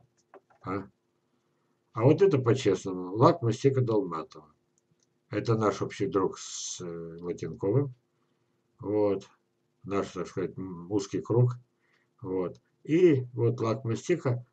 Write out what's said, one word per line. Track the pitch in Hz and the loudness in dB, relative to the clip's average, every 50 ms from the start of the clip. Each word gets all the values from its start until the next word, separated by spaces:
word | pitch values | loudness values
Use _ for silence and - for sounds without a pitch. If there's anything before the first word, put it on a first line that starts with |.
| _ _ _ _ _ _ - - _ _ _ _ - | _ _ _ _ _ _ -20 -20 _ _ _ _ -10
А? | 92 92 101 95 - _ _ _ _ _ _ _ _ _ _ _ _ _ _ _ _ _ _ _ _ - | -8 -6 -6 -8 -10 _ _ _ _ _ _ _ _ _ _ _ _ _ _ _ _ _ _ _ _ -2
А | 110 110 | 4 6
вот | 139 156 165 196 | 6 6 6 6
это | 190 151 127 | 4 4 4
по-честному. | 120 117 104 - - 104 92 92 - 98 92 90 90 90 95 | 4 2 2 2 2 2 0 0 -2 -6 -8 -8 -8 -6 2
Лак | 110 123 123 - - | 6 6 6 6 4
Мастика | 123 113 107 - - 139 123 127 | 0 -2 0 2 2 2 2 2
Долматова. | 123 117 110 107 95 87 82 80 78 - - - - - _ _ _ _ _ _ _ _ _ _ _ _ _ _ _ _ | 0 0 0 0 0 -2 -4 -8 -10 -12 -16 -20 -20 -20 _ _ _ _ _ _ _ _ _ _ _ _ _ _ _ _
Это | - 104 - - 113 | -6 -4 -2 0 0
наш | 110 110 101 98 - | 2 2 0 0 0
общий | 101 95 - - 104 | -4 -6 -4 -4 -4
друг | 95 - 98 95 - - - | -2 0 0 0 0 -2 -6
с, | - - - - - - - - | -12 -12 -12 -12 -10 -10 -10 -10
э, | 90 87 82 85 82 82 82 85 | -10 -10 -10 -10 -10 -12 -12 -10
Латенковым. | 87 87 82 - - 82 80 80 - 98 107 131 143 135 - - _ _ _ _ _ _ _ _ _ _ _ _ _ _ _ - | -8 -8 -8 -6 -8 -10 -8 -4 -2 2 2 2 2 0 -4 -12 _ _ _ _ _ _ _ _ _ _ _ _ _ _ _ -12
Вот. | - 98 104 104 104 101 98 95 98 - _ _ _ _ _ _ _ _ _ _ - | -6 -2 0 2 2 2 0 -2 -6 -12 _ _ _ _ _ _ _ _ _ _ -10
Наш, | 90 98 98 92 - | -6 -4 -4 -4 -4
так | - 92 85 | -6 -10 -10
сказать, | - - 98 90 80 78 - | -8 -6 -6 -6 -6 -6 -10
м, | 95 95 90 85 85 87 | -12 -10 -12 -12 -8 -4
узкий | 104 104 98 - - 90 | -4 -4 -4 -4 -6 -6
круг. | - - 107 120 123 123 - - - _ _ _ _ _ _ _ _ _ _ _ | -4 0 2 4 4 2 2 -4 -12 _ _ _ _ _ _ _ _ _ _ _
Вот. | - 95 92 92 92 85 85 - _ _ _ _ - | -10 -6 -4 -4 -4 -6 -8 -12 _ _ _ _ -6
И | - 147 175 185 175 147 127 120 - - | -2 4 6 6 6 6 4 0 -2 -2
вот | 120 120 117 113 - | 0 0 0 0 0
Лак | 110 113 107 110 - | 0 -2 -2 -2 -2
Мастика. | 117 110 104 - - 175 160 - 135 120 120 - - | -4 -4 -4 -2 -2 -2 0 0 -2 -2 -4 -6 -12